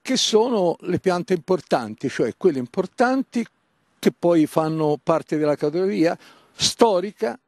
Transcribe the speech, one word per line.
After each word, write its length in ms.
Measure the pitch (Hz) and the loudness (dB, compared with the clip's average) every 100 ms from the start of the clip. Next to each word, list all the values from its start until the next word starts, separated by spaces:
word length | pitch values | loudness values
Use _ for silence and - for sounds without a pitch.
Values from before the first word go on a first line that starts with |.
che 160 | - 262 | -2 -2
sono 600 | - 214 240 233 180 156 | 2 2 2 2 0 -2
le 180 | 180 175 | -4 -2
piante 340 | - 175 170 | 0 -2 -2
importanti, 720 | 180 - 180 - 156 113 107 135 | -4 0 -4 0 -2 -2 -6 -6
cioè 240 | - 123 - | -2 -4 0
quelle 200 | 185 135 | 0 0
importanti 880 | 123 - 185 - 247 269 - 240 226 _ _ _ _ _ | -6 -6 -6 0 0 0 -2 -4 -6 _ _ _ _ _
che 120 | - - | -4 0
poi 300 | 175 175 151 | 2 2 2
fanno 520 | - 156 160 151 147 | 0 -2 -2 -2 -2
parte 340 | - 160 - 156 | 0 -2 0 -2
della 200 | 151 143 | -2 0
categoria 600 | 151 160 190 208 160 - - - _ | -2 -2 -4 0 0 -2 -12 -20 _
storica 840 | - - - 233 185 190 - 226 226 | -6 -6 4 4 4 -4 -6 -6 -6